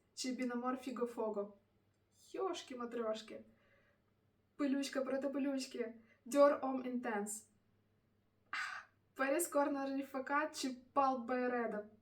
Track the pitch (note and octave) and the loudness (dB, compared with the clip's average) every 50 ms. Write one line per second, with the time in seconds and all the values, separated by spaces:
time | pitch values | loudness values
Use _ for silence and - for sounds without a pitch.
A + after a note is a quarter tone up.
0 | _ _ _ - - B3+ B3 A#3 B3+ A#3+ B3 A#3+ B3 B3+ B3+ B3+ - C4+ A3 G#3+ | _ _ _ -6 -4 -4 -2 -2 -2 -2 -2 -2 -2 -2 -2 -2 -4 -6 -4 -2
1 | A#3+ A#3 - A#3+ A3 G#3+ G#3 G3+ G3 - - - _ _ _ _ _ _ _ _ | -4 -2 -2 -2 -2 -2 -2 -2 -4 -6 -8 -16 _ _ _ _ _ _ _ _
2 | _ _ _ _ - - - - F#4+ F#4 - - - - B3+ A#3+ A#3+ A#3 A#3 A#3+ | _ _ _ _ -18 -10 -6 -4 -2 -2 -2 -4 -8 -10 -8 -6 -6 -4 -4 -2
3 | A3+ G#3+ A3 A3 - - - - - - - _ _ _ _ _ _ _ _ _ | -2 -2 -2 -4 -6 -10 -14 -14 -16 -18 -20 _ _ _ _ _ _ _ _ _
4 | _ _ _ _ _ _ _ _ _ _ _ - D4 C4+ C4+ C#4 C#4 - - C4+ | _ _ _ _ _ _ _ _ _ _ _ -2 0 2 2 2 0 -2 -2 -2
5 | B3+ - C4+ C4+ C#4+ C#4 C4+ C#4+ C4 C#4+ C4+ C4 C4 - - A#3+ A3+ A3+ - - | -2 0 0 0 0 0 0 0 0 0 0 -2 -4 -4 -4 -4 -4 -4 -6 -12
6 | - - _ _ _ A#3 B3+ C#4+ C#4+ C#4+ D4 - C4 C4 C4 B3+ B3 B3+ B3 A#3+ | -18 -20 _ _ _ 2 6 8 8 8 8 4 0 -2 -2 -2 -4 -4 -4 -2
7 | - B3 G#3+ G#3 G#3+ G#3+ - - - _ _ _ _ _ _ _ _ _ _ _ | -2 -2 -2 -2 -2 -4 -6 -10 -12 _ _ _ _ _ _ _ _ _ _ _
8 | _ _ _ _ _ _ _ _ _ _ - - - - - - - - _ _ | _ _ _ _ _ _ _ _ _ _ -6 -4 -4 -6 -6 -10 -14 -18 _ _
9 | _ _ _ - C4+ C4+ D4 E4+ F4 - - C#4+ C#4+ C#4+ C#4+ C#4 C#4 C#4 C4+ C4+ | _ _ _ -2 2 2 4 2 2 4 4 4 4 4 2 0 0 0 -2 -2
10 | C4+ - - C4 B3+ - C#4+ D4 D#4 D#4 - - - C4 B3+ - - - - C#4+ | -4 -4 -6 -6 -2 0 2 2 2 0 -2 -2 -4 -4 -4 -6 -12 0 4 4
11 | C4+ C4 C4 A#3+ A#3 B3 B3+ B3+ B3 B3 B3 A#3+ A3+ G#3+ G3+ G#3 G#3+ - - - | 6 6 4 2 0 -2 0 0 0 0 0 0 0 -2 -2 -4 -6 -8 -14 -20